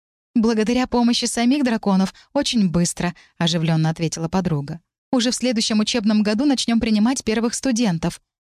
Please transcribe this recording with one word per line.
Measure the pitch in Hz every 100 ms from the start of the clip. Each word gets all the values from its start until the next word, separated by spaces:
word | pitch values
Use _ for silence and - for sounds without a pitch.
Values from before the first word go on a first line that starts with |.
| _ _ _ 240
«Благодаря | 220 220 214 247 254
помощи | 247 240 240 233
самих | - 240 294
драконов | 247 220 202 190 190 - _
очень | 285 285 240 185
быстро», | 165 175 - 175 - _ -
оживлённо | 170 170 160 160 160
ответила | 165 165 165 165
подруга. | 190 175 151 143 165 _ _ _
«Уже | 262 233
в | -
следующем | 254 226 - 214
учебном | 214 247 208 214
году | 208 214 294
начнём | 254 - 233
принимать | 226 214 226 277
первых | - 220 226 -
студентов». | 269 226 233 165 175 - _ _ _